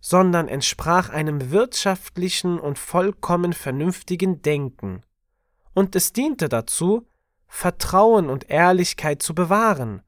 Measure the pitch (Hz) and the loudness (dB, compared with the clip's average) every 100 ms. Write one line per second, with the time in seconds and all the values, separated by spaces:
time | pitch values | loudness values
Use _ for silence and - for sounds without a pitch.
0 | - 180 185 175 160 139 - - 160 175 | 0 4 4 2 0 -2 -4 -4 0 0
1 | 175 151 156 147 127 190 254 - 202 185 | 0 -2 -2 -4 0 0 0 -2 -2 -2
2 | - - 180 - 180 175 147 139 - 175 | -6 -6 -4 -2 -2 -2 -4 -6 -2 0
3 | 196 - - 175 175 165 139 135 170 - | 0 -2 -2 0 0 -2 -6 -2 -2 -4
4 | - 175 190 165 151 147 135 - 98 95 | -6 -2 -2 0 -2 -2 -4 -8 -10 -10
5 | - _ _ _ _ _ _ 185 196 190 | -14 _ _ _ _ _ _ 0 2 0
6 | - 240 302 269 147 117 113 - 175 226 | 0 -2 -2 -2 -2 -2 -4 -2 0 0
7 | - _ _ _ _ - 180 - - 185 | -4 _ _ _ _ -6 -4 -2 0 4
8 | 220 220 147 131 - 151 180 180 175 - | 6 6 2 -4 -2 2 4 4 0 -2
9 | 156 147 - 165 175 202 226 139 113 98 | -4 -4 -4 -2 2 2 2 0 -4 -8